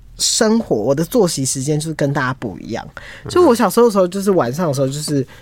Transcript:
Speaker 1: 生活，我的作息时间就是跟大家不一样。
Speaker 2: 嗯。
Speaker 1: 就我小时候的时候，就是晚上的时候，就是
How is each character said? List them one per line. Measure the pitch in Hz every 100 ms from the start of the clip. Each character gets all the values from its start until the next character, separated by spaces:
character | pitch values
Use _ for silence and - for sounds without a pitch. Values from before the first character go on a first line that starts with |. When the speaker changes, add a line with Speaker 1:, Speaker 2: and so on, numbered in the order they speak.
| - -
Speaker 1:
生 | - - 220 226
活， | 220
我 | 117 110
的 | 139
作 | 165 254 180
息 | 147
时 | 131 139
间 | 135 151
就 | 160
是 |
跟 | 151 143
大 | 139
家 | 127
不 | 131 113 90
一 | -
样。 | 113 - - - -
Speaker 2:
嗯。 | -
Speaker 1:
就 | 359
我 | 339
小 | 240 190
时 | 233
候 | 240
的 |
时 | 196
候， | 180
就 | 196
是 | 196
晚 | 180 120
上 | 147 170
的 |
时 | 135
候， | 135
就 |
是 | 143 151 143 123 -